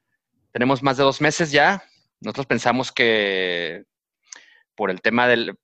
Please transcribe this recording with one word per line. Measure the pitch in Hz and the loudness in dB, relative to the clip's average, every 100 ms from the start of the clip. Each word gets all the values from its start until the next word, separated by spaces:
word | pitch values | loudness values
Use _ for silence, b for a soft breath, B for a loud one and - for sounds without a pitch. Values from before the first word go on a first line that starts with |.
| _ _ _ _ _ | _ _ _ _ _
tenemos | 117 127 135 | -2 0 0
más | 139 127 | 0 2
de | |
dos | 139 131 | 0 2
meses | 147 - 160 | 0 0 0
ya. | 143 156 196 b b _ _ | 2 2 0 b b _ _
Nosotros | 107 120 135 | -8 -6 -4
pensamos | 120 123 123 127 | 0 0 0 -2
que | - 117 110 101 95 92 87 85 90 - _ _ _ B B B B _ - | 0 2 2 0 0 -2 -4 -6 -10 -16 _ _ _ B B B B _ -6
por | 101 | -4
el | 92 | -2
tema | 113 120 123 | 0 2 4
del, | 117 98 98 | 2 0 -8